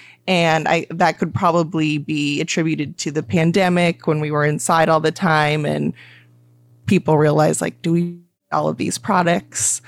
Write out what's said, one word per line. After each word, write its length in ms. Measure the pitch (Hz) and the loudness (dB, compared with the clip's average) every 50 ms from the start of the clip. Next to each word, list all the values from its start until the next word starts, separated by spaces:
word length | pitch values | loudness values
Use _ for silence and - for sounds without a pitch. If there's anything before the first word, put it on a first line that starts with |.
| - - - _ - | -20 -20 -20 _ -6
And 400 | - 185 175 170 165 156 156 151 | -2 0 2 2 2 2 0 0
I, 200 | - 165 165 - - | 0 0 -2 -2 -4
that 280 | 165 170 180 160 156 - | -4 0 0 0 0 0
could 140 | 196 160 - | -4 -4 -2
probably 640 | - 202 175 165 175 165 151 - 160 156 151 151 147 | 0 0 2 2 2 0 0 -2 -2 -2 0 -2 -2
be 420 | - - 156 147 147 143 143 - | -4 -4 -4 -2 -2 -2 -2 -2
attributed 580 | 160 - - 180 160 165 156 147 147 139 170 - | -4 -4 -2 -2 0 -2 -2 -4 -6 -8 -8 -8
to 120 | - 160 | -8 -6
the 120 | 139 156 156 | -4 -4 -4
pandemic 840 | - 196 170 160 170 170 196 185 180 175 175 175 170 165 - - | -2 0 2 2 2 2 2 2 2 2 2 2 2 0 -2 -2
when 140 | 165 156 151 | -2 -2 0
we 100 | 151 147 | -2 -2
were 140 | 151 147 147 | 0 0 0
inside 440 | 151 151 - - - 170 165 160 160 | 0 0 -2 -2 0 2 2 4 4
all 120 | 160 156 | 4 2
the 120 | 156 160 160 | 2 0 -2
time 520 | - 190 165 156 156 151 147 151 156 147 | 0 0 2 2 2 2 2 0 -2 -2
and 300 | 147 151 151 143 - - - - - - - _ _ _ _ _ _ _ _ _ _ _ _ - | -2 -2 -2 -2 -4 -4 -8 -12 -20 -20 -20 _ _ _ _ _ _ _ _ _ _ _ _ -2
people 300 | - 202 175 - 160 156 | 0 0 2 2 2 2
realized, 440 | 147 156 151 151 151 151 160 156 - | 2 4 4 4 4 2 2 2 0
like, 220 | 170 165 - _ - | -4 -6 -6 _ -4
"Do 100 | 170 165 | -2 0
we 100 | 170 175 | 0 -2
need 220 | 175 175 175 - _ _ _ _ - | -2 -6 -12 -20 _ _ _ _ -6
all 180 | 156 151 151 156 | -4 -2 -2 -2
of 100 | 160 - | -2 -2
these 200 | - 180 - - | -4 -6 -6 -6
products?" 840 | - - 196 185 180 170 170 202 - - - - - - - - - | -4 -2 0 0 2 2 0 -2 -2 -8 -8 -4 -4 -4 -4 -4 -8